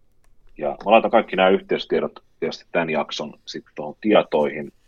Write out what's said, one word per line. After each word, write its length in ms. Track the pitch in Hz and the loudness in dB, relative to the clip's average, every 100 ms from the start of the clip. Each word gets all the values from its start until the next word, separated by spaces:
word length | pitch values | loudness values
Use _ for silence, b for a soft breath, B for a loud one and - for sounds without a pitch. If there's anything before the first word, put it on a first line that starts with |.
| _ _ _ - - - | _ _ _ -20 -20 -10
Ja 120 | 73 | -8
mä 220 | 71 98 | -6 4
laitan 200 | 110 104 | 4 6
kaikki 240 | 110 101 92 | 2 0 2
nämä 140 | 92 | 4
yhteystiedot 680 | 95 - 80 - 80 76 - - _ | 2 0 -6 -2 -4 -4 -8 -20 _
tietysti 260 | 80 - - | -8 -8 -6
tämän 180 | 87 82 | -4 -2
jakson 440 | 76 76 - 76 - - | -4 -6 -8 -10 -14 -16
sit 180 | 76 - - | -16 -14 -12
tuohon 200 | 76 76 | -12 -6
tietoihin 720 | 107 98 78 80 73 76 69 - | 2 4 4 0 -2 -4 -12 -16